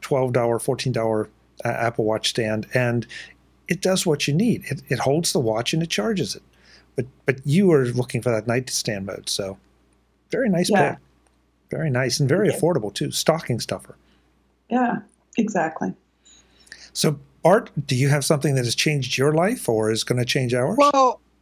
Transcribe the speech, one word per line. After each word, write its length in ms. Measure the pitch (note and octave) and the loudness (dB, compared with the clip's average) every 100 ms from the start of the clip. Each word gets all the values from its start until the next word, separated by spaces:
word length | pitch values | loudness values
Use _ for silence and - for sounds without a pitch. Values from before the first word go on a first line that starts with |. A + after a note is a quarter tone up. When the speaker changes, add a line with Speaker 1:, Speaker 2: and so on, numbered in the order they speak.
Speaker 1:
twelve 300 | - C#3 C3 B2 | -4 0 0 0
dollar, 240 | A#2 A#2 | 0 0
fourteen 340 | - B2 - | -2 -4 -2
dollar, 360 | A#2 A2+ A2 G#2 _ _ - A#2 | -2 0 0 -4 _ _ -8 -6
uh, 40 | |
Apple 360 | A#2+ A#2 - A2 | -2 -2 -2 -2
Watch 240 | A2 - | 0 -2
stand, 380 | - A2 A2 G#2+ B2+ | -2 -2 -2 -2 0
and 320 | B2 A#2+ A2+ - - - _ _ - | 0 0 -4 -10 -18 -20 _ _ -6
it 120 | F3+ | -2
does 240 | F#3 F#3 F#3 | 0 0 0
what 220 | D3 - | 0 0
you 60 | C#3+ | 0
need. 300 | A#3 D3 - | 2 0 -4
It, 120 | C3+ - | -8 -6
it 100 | C3 | -2
holds 340 | - D3 E3 | 0 0 0
the 80 | - | 0
watch 320 | A#2 A2 A#2+ | 0 -2 -2
and 100 | E3 | -2
it 80 | E3 | -2
charges 460 | - G#3+ G3+ A2 - | -2 -2 -2 -4 -8
it. 60 | _ _ _ - _ - | _ _ _ -20 _ -8
But, 120 | B2+ _ - | -8 _ -6
but 140 | C3+ D3 | -4 0
you 260 | D3+ G3+ | 2 4
are 140 | D#3 B2 | 4 2
looking 340 | A#2+ B2 B2 | -2 -2 -2
for 100 | A2+ | -2
that 160 | A2+ A2 | -2 0
nightstand 600 | A#2+ B2+ - - G#2 G2 | -2 -2 -6 -4 -6 -6
mode, 220 | G2 - | -10 -8
so 280 | - G2 G2 _ _ _ _ _ _ _ | -6 -6 -8 _ _ _ _ _ _ _
very 200 | - B3+ | -2 0
nice 180 | F3 F3+ | 2 2
Speaker 2:
Yeah. 200 | G3+ D#3 | 2 2
Speaker 1:
pick. 60 | B2+ _ _ _ _ _ _ - | -2 _ _ _ _ _ _ -12
Very 180 | C3+ D#3+ | -4 -2
nice 300 | B2 C3 B2 | 0 0 0
and 80 | C#3 | 0
very 220 | E3 G#3 | 2 2
Speaker 2:
Thank 100 | A#2+ | 2
you. 60 | D#3+ | 2
Speaker 1:
affordable, 240 | E3 G#2+ | 0 -2
too. 180 | - C#3+ | -6 -6
Stocking 500 | B2 - D#3+ - A#2+ | -4 0 0 0 -4
stuffer. 360 | - F#2+ - - _ _ _ _ _ _ - | -4 -8 -10 -20 _ _ _ _ _ _ -4
Speaker 2:
Yeah, 300 | A#3+ A#3+ - - _ _ - | 0 0 -2 -6 _ _ -2
exactly. 560 | G#3 F#3 D#3+ - F#3+ - _ _ _ _ _ _ - - - | 0 0 -2 -2 -6 -8 _ _ _ _ _ _ -20 -20 -14
Speaker 1:
So, 260 | - D#3+ C#3+ - _ D#3+ | -2 -2 -2 -8 _ 4
Art, 240 | G#3 A#3+ - - | 4 2 -8 -2
do 100 | B2+ | 2
you 140 | C#3 | 2
have 160 | C#3+ C3 | 2 2
something 280 | D#3 D#3 C3+ | 2 2 0
that 100 | A#2+ | 0
has 80 | A2+ | 0
changed 420 | - C#3 B2 - | 0 0 -2 0
your 160 | C#3 | 2
life 380 | D#3 F#3 B3 - | 2 0 0 0
or 200 | A2+ G#2+ | 0 2
is 140 | A2 - | 0 0
gonna 220 | A#2+ A#2+ | -2 0
change 260 | D3 B2+ | 0 0
ours? 240 | B2 C3 A3+ | 0 0 4
Speaker 3:
Well, 420 | C#4+ C#4 B3+ A3 _ _ | 4 6 4 2 _ _